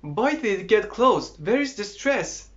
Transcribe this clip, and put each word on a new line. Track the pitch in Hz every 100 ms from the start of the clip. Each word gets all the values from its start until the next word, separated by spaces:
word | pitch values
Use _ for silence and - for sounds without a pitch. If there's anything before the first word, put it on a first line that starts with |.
Why | 147 147 262 302
did | 233 196
it | 180
get | 214 -
closed? | - 254 175 - -
Where | 156 254
is | 285
the | -
stress? | 202 - 277 269 - - -